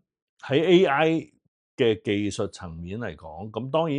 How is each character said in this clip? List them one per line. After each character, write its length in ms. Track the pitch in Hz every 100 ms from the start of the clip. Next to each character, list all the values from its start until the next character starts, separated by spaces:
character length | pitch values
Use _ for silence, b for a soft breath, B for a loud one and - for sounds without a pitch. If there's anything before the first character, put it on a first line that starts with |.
| _ _ _ _
喺 240 | - 135
A 220 | 165 180 190
I 460 | 139 160 160 - _ _ _ _ -
嘅 260 | 120 104
技 300 | 117 104 104
術 160 | - 101
層 280 | - 92 82
面 220 | 85 104
嚟 180 | 110 76
講， 360 | 80 78 107
咁 180 | 110 131
當 180 | 160
然 100 | 165